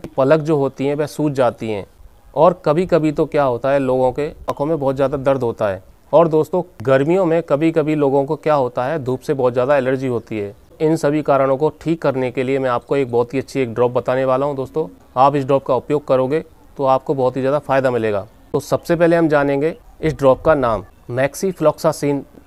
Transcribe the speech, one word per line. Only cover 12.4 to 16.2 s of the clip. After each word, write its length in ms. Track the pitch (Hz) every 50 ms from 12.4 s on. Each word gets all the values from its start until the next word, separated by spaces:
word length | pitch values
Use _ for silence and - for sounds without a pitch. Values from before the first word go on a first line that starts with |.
| 127
लिए 160 | 123 135 139
मैं 100 | 135 127
आपको 280 | 123 120 - - 147 139
एक 140 | 139 123
बहुत 220 | 117 117 120 120 -
ही 60 | 135
अच्छी 200 | 127 - - -
एक 120 | 131 117 110
ड्रॉप 180 | 117 123 123 123
बताने 320 | 127 117 - 127 131 135
वाला 200 | 131 131 131 139
हूं। 100 | 147 143
दोस्तों, 320 | 131 131 127 - 156 160 - - - - - - 127
आप 180 | 131 139 143
इस 100 | 147 135
ड्रॉप 200 | 127 139 135 -
का 100 | - 135
उपयोग 320 | 120 - - 147 147 143 -
करोगे 360 | 135 131